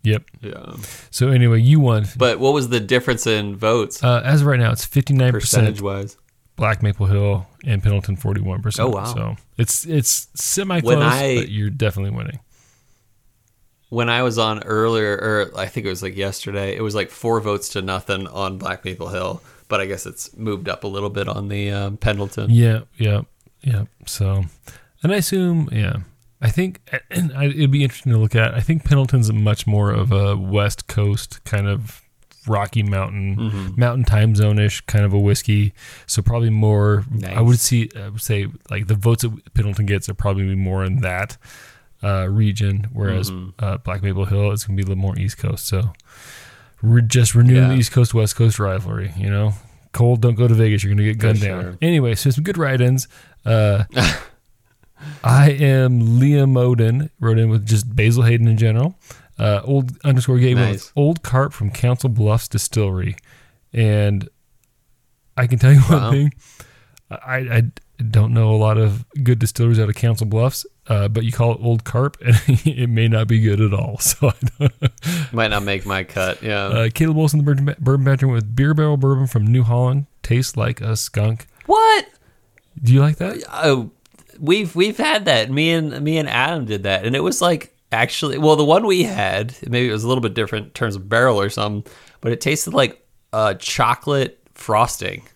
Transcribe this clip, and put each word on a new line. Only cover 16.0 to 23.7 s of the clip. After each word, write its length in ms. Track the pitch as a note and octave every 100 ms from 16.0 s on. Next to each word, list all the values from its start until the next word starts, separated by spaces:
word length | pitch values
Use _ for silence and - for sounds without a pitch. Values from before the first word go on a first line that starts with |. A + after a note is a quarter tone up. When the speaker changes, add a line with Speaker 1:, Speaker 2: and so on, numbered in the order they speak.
Speaker 2:
like, 140 | F#2+ F#2+
yesterday, 580 | G2 G2 - G2+ G2 G2
it 40 |
was, 140 | A2
like, 160 | G#2+ F#2+
four 300 | - A#2 A2+
votes 280 | G#2 G2+ G2+
to 120 | G2+
nothing 440 | F#2+ F#2+ - F#2+ G2
on 280 | F#2+ F#2+ F#2+
Black 280 | F#2 F#2
Maple 240 | G2 F#2 E2+
Hill, 340 | F#2+ F#2 F2+ _ _ _
but 120 | G#2
I 60 | G2
guess 200 | F#2+ -
it's 280 | - - -
moved 320 | A2 G2 E2+
up 160 | -
a 40 | G#2
little 220 | G2 G2+
bit 180 | G2+ G2
on 200 | G2+ G2+
the, 220 | G2+ G2+
um, 260 | G2+ G2 G#2
Pendleton. 540 | A2 G2+ G2 - G#2+
Speaker 1:
Yeah, 300 | A#2 A#2 A2 - -
yeah, 260 | G#2+ G#2 - _ _ _
yeah. 220 | C#3